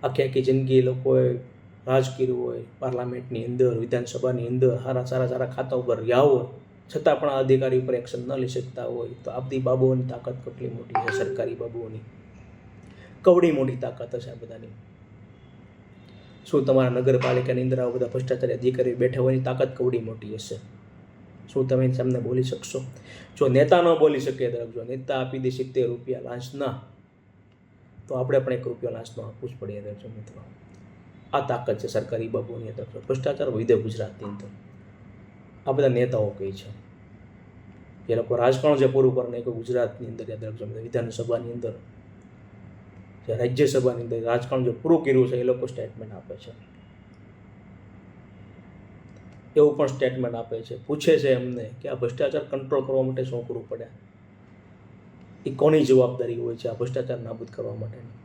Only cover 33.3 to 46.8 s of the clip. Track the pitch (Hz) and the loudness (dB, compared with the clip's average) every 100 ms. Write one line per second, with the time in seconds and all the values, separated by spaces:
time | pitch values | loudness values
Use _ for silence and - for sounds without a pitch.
33.3 | 139 143 110 113 113 110 107 104 - 104 | -2 -2 -2 2 2 2 -6 -10 -10 -14
34.3 | 101 - - - - - - - - - | -12 -14 -18 -20 -20 -20 -20 -20 -20 -20
35.3 | - - - - 135 139 120 120 123 104 | -20 -20 -12 -4 2 2 4 0 0 -2
36.3 | - 98 98 - - - - - - - | -4 -8 -10 -14 -18 -20 -20 -20 -20 -20
37.3 | - - - - - - - - 113 120 | -20 -20 -20 -20 -20 -20 -20 -4 -2 0
38.3 | 120 120 131 151 143 131 135 131 127 123 | 2 4 4 4 6 4 6 4 4 -2
39.3 | 120 120 113 113 123 117 - 120 113 110 | -4 -6 -6 -2 0 0 -4 -12 -10 -10
40.3 | 110 110 107 104 107 117 131 117 113 117 | -10 -10 -10 -10 -10 -6 -4 -4 -6 -4
41.3 | 117 117 120 117 - - - - - - | -4 -4 -8 -8 -10 -16 -20 -20 -20 -20
42.3 | - - - - - - - - - - | -20 -20 -20 -20 -20 -20 -20 -20 -20 -6
43.3 | 113 123 127 143 135 127 120 117 117 113 | -2 -2 2 4 4 2 0 -4 -4 0
44.3 | 117 117 131 120 117 160 165 135 131 123 | -2 0 0 0 -2 2 4 6 4 4
45.3 | 127 123 123 127 - 110 - 110 98 - | 2 0 0 -2 -8 -10 -12 -14 -16 -14
46.3 | - - 113 - - | -16 -16 -20 -20 -20